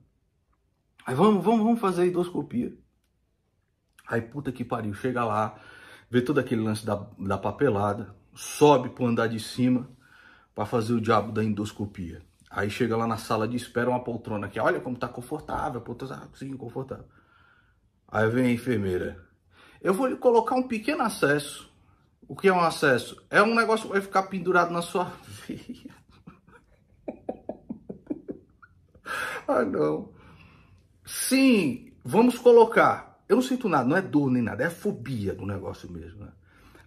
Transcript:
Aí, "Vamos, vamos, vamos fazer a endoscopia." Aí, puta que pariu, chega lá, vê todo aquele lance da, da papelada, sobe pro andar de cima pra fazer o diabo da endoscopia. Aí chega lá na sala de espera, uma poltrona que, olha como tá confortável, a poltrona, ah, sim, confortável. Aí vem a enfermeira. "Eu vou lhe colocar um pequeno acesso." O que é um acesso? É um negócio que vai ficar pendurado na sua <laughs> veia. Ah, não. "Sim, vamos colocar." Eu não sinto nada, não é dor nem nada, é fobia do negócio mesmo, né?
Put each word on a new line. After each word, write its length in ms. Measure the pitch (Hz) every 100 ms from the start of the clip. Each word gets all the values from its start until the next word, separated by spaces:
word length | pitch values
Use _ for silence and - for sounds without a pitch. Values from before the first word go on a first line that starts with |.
| _ _ _ _ _ _ _ _ _ _
Aí, 100 | -
"Vamos, 300 | 131 208 202
vamos, 200 | 170 233
vamos 160 | 214 233
fazer 220 | 196 175
a 40 | 180
endoscopia." 680 | 170 175 156 147 120 - - _ _ _ _ _ _ _ _ _ _ _ _ -
Aí, 140 | 117
puta 320 | 113 143 139
que 120 | -
pariu, 300 | 120 123 107
chega 300 | 98 131 123
lá, 340 | 117 107 107 - - - - - -
vê 140 | 123
todo 160 | 123 139
aquele 240 | 127 117
lance 240 | 110 107 110
da, 200 | 101 - -
da 180 | 95 98
papelada, 800 | 107 - 139 101 104 101 104 - _
sobe 560 | - - - 147 139 123
pro 160 | - 123
andar 200 | 113 113
de 140 | 113
cima 500 | - - 127 123 - - _ - - - _
pra 100 | -
fazer 280 | 104 123 107
o 80 | 117
diabo 320 | 107 113 107
da 100 | 110
endoscopia. 800 | 110 101 107 - 98 - 85 82 - _ -
Aí 220 | - 101
chega 260 | - 117 110
lá 100 | 113
na 100 | 110
sala 320 | - 110 110
de 80 | 120
espera, 340 | - 120 123
uma 120 | 123
poltrona 460 | 120 117 - 107 98
que, 120 | 113
olha 200 | 110 147
como 160 | 127 120
tá 120 | 120
confortável, 720 | - 120 151 - 127 151 123
a 40 |
poltrona, 380 | - 120 135 143
ah, 40 | 147
sim, 220 | - 139 135
confortável. 480 | 120 - 131 87 - _ _ _ _ _ _ _ _ _ _
Aí 220 | 104 110
vem 160 | 123 127
a 60 |
enfermeira. 680 | 117 131 113 98 90 82 - - _ _ _ - -
"Eu 100 | 165
vou 140 | 196 254
lhe 100 | -
colocar 380 | 254 233 220
um 140 | 254 254
pequeno 340 | 220 247 311
acesso." 720 | 240 - 139 147 147 - - _ _ _ _ _ -
O 60 |
que 140 | 139 190
é 40 |
um 80 | 185
acesso? 600 | 165 151 147 120 - - -
É 120 | 160
um 120 | 214
negócio 320 | 226 214 220 -
que 60 |
vai 80 | 196
ficar 240 | 196 190
pendurado 480 | 190 196 170 180 170
na 100 | 175
sua 300 | 175 190 175 - -
<laughs> 200 | 104 -
veia. 440 | - - 240 - - _ _ - - _ - _ _ _ _ - - - - - - - - - - - - - - _ _ - _ _ _ - - - - -
Ah, 160 | 190
não. 480 | - - 151 156 208 - - - - - _ _ _ _
"Sim, 880 | - - - 262 269 220 156 117 - -
vamos 340 | - 170 240 -
colocar." 800 | 247 233 220 190 147 98 - _ -
Eu 80 | 220
não 60 |
sinto 260 | 254 254 220
nada, 200 | 151 120
não 80 | 170
é 60 |
dor 280 | 135 147 139
nem 120 | 127
nada, 220 | 117 104
é 60 | 151
fobia 640 | 170 208 190 117 123 98
do 100 | 90
negócio 460 | 98 98 98 95 95
mesmo, 340 | 85 82 95
né? 80 | 104 - _ _ - -